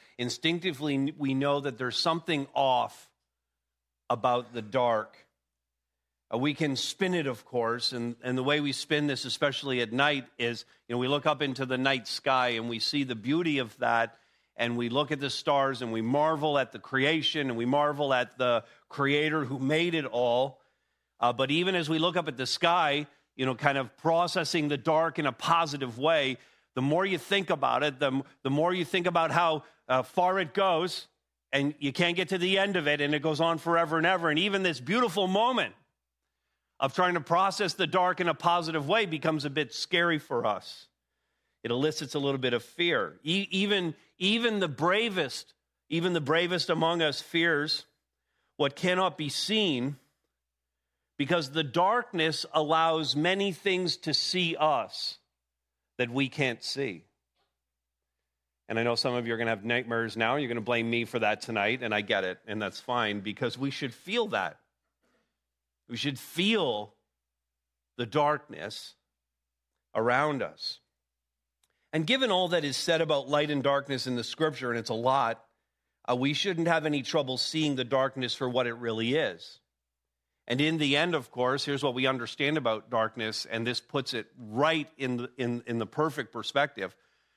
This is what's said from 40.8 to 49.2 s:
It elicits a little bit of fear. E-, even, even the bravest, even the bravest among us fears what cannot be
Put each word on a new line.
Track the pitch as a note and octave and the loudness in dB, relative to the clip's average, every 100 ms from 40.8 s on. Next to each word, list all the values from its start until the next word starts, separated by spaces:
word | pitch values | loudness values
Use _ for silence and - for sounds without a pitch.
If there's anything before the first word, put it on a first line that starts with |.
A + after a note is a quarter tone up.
| - _ _ _ _ _ _ _ | -20 _ _ _ _ _ _ _
It | A#2 | -4
elicits | A#2+ D3+ D3+ C#3 | 0 0 -2 -6
a | D3+ | -2
little | C#3 C3+ | -2 0
bit | B2+ | 0
of | A#2+ | 0
fear. | - - F3 C3+ F2 - | -2 -2 2 2 0 -4
E-, | D3+ F#3+ G3 | -2 0 0
even, | F#3+ G3+ G3+ F3 D3+ _ - | 0 2 2 0 -4 _ -2
even | F#3 A3+ A#3 G#3+ | 0 2 2 2
the | F3+ | 0
bravest, | C3+ E3 G3+ A3+ F#3 C#3 - - _ _ _ - | 0 2 2 2 0 -2 -4 -14 _ _ _ -4
even | E3 F3 | 0 2
the | E3+ | 2
bravest | C#3 D#3+ F3 F3+ - | 2 2 2 0 0
among | E3 E3 E3+ | 2 2 2
us | D#3 C3+ | 0 -2
fears | - E3 E3+ D3+ D3+ B2+ - _ _ _ _ _ _ - | -2 0 2 2 0 -4 -6 _ _ _ _ _ _ -2
what | C#3+ C3+ | -2 0
cannot | F#3 F3+ F#3 | 0 2 2
be | D3 | 0